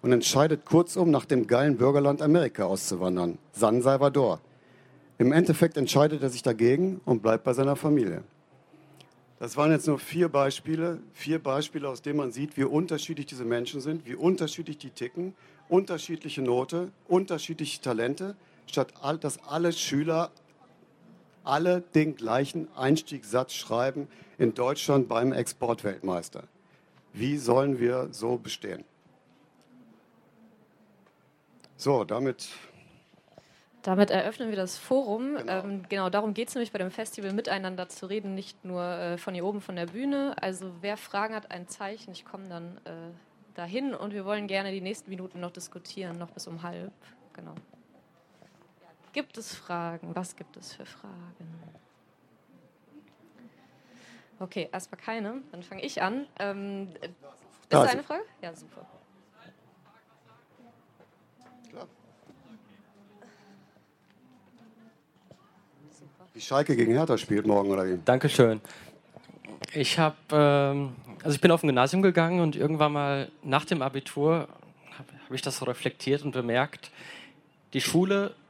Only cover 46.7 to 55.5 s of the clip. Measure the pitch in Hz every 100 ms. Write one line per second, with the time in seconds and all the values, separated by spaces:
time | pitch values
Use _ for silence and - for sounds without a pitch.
46.7 | 175 190 _ - _ _ - 80 78 -
47.7 | _ _ _ _ _ _ _ - _ _
48.7 | _ - _ _ - 269 - 220 - -
49.7 | 175 170 170 170 170 180 - 175 - 185
50.7 | - - - 202 180 175 - 165 165 165
51.7 | - _ _ _ _ _ _ _ - _
52.7 | _ _ 294 _ _ _ - 240 _ _
53.7 | _ _ 240 - 240 _ _ 185 190 160
54.7 | 180 - - - 226 208 254 262